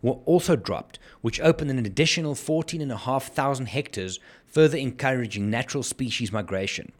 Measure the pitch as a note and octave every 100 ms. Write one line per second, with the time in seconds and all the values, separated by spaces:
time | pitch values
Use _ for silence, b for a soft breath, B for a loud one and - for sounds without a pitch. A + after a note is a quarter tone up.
0 | A#2+ C3 - E3+ E3 D#3 - E2 - -
1 | B B A#2 - D#3+ E3 D3+ C3 A2 F#2+
2 | D#3+ - D#3 C#3+ - D#3+ D#3+ E3 D3 G#2+
3 | B2 C3 - - C#3 C3+ B2 B2+ A2 -
4 | F#2 F2+ B B B - D#3 D3 C3 A#2+
5 | C3+ C3 A#2+ G#2 G2+ A2+ B2+ C#3+ B2 -
6 | B2+ - A2 G#2+ G2 F#2+ G2 - - -